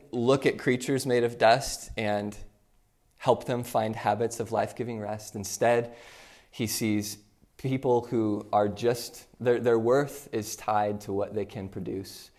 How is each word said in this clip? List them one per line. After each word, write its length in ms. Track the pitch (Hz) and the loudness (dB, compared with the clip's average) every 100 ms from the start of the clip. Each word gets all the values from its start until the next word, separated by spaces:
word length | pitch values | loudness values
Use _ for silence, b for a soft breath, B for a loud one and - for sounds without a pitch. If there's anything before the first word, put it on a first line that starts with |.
| - | -8
look 360 | 123 120 135 139 | 0 2 4 2
at 100 | 104 | 0
creatures 480 | - 123 139 135 135 | 0 0 0 -2 2
made 180 | 123 | 2
of 140 | 117 117 | 2 4
dust 540 | 113 127 - - - - | 6 6 2 -8 -8 -4
and 400 | 107 104 104 - - - _ _ _ _ _ _ | 0 0 -2 -8 -14 -18 _ _ _ _ _ _
help 280 | - 113 - | 2 2 0
them 180 | 123 | -6
find 320 | 120 117 110 110 | -2 -2 -2 -2
habits 440 | 110 104 117 - | -2 0 -2 -4
of 120 | 107 | -4
life-giving 480 | 110 107 - 120 113 | -2 -2 -4 -8 -6
rest. 360 | 104 107 - 107 | -6 -8 -8 -10
Instead, 580 | 98 - 117 120 117 B B B B B B | -8 0 4 4 2 B B B B B B
he 160 | - 110 | -6 -4
sees 540 | - 113 104 104 - _ _ _ - | 0 0 0 -2 -10 _ _ _ -10
people 440 | 131 131 135 120 | -4 0 2 2
who 460 | 120 120 107 104 - | 2 0 0 0 0
are 160 | 104 104 | 2 2
just, 580 | 95 117 120 - - - - | 2 0 0 -4 -14 -20 -2
their, 200 | 123 120 | 2 2
their 200 | 120 113 | 4 4
worth 480 | 113 135 143 - - | 4 2 2 -6 -6
is 240 | 110 107 - | -6 -4 -6
tied 460 | - 107 104 104 | -2 0 0 -2
to 120 | - | -4
what 200 | 98 101 | -4 -2
they 120 | 104 98 | -4 -6
can 240 | 107 95 | -8 -10
produce, 640 | 98 87 95 98 - - | -8 -8 -8 -8 -14 -20